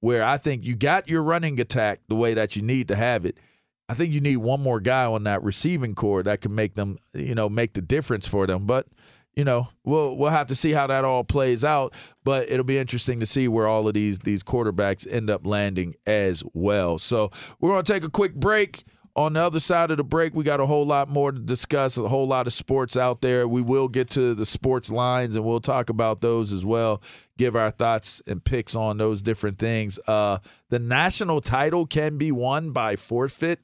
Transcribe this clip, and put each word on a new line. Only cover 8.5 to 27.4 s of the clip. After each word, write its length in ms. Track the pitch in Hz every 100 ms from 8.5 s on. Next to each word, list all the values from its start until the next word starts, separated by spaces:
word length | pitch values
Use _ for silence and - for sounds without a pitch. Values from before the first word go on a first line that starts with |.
| 92 101
But, 220 | 131 - _ - _ _ -
you 80 |
know, 240 | 143 120 123 _
we'll, 320 | - 151 147 131
we'll 140 | 143
have 180 | 156 135
to 80 | 135
see 160 | 165
how 160 | 147 139
that 160 | 135
all 220 | 135 127 120
plays 400 | 143 131 120 143
out. 280 | 151 131 - - _
But 260 | - 135 123
it'll 140 | 127
be 140 | 127 135
interesting 420 | 127 123 - 120
to 60 | 110
see 240 | 135 127
where 180 | 113 107
all 220 | 110 107
of 40 |
these, 260 | 104 104 98
these 220 | - 101
quarterbacks 640 | - 127 110 92 101 95 -
end 180 | 117 107
up 160 | 101 95
landing 500 | 104 101 92 87 80 -
as 380 | 107 98 85 -
well. 440 | 82 95 104 90 80
So 340 | - 120 104 - - -
we're 120 | 165
gonna 120 | 196
take 220 | 180 196 160
a 40 |
quick 260 | 147 196 147
break. 500 | 180 214 202 - - _ _ -
On 180 | 156
the 80 | 156
other 180 | 175 160
side 320 | - 175 170
of 60 | 156
the 60 |
break, 300 | 135 160 165
we 120 | 160 151
got 160 | 143
a 40 | 135
whole 200 | 147 147
lot 240 | 143 139
more 220 | 143 143
to 80 | 135
discuss, 580 | 113 123 - 147 135 123
a 100 | 107
whole 200 | 135 135
lot 200 | 131 120
of 60 |
sports 420 | - - 135 127 127
out 240 | 127 123
there. 300 | 131 123 123
We 120 | 120
will 280 | 120 135 131
get 200 | 123 127
to 220 | - 123
the 120 | 113 107
sports 440 | - 131 127 -
lines, 440 | 110 123 127 123 110
and 80 |
we'll 160 | 110 117
talk 300 | 113 131 117
about 320 | 110 113 107
those 320 | 120 117 107
as 100 | 98
well, 380 | 95 113 113 101 - - _
give 180 | _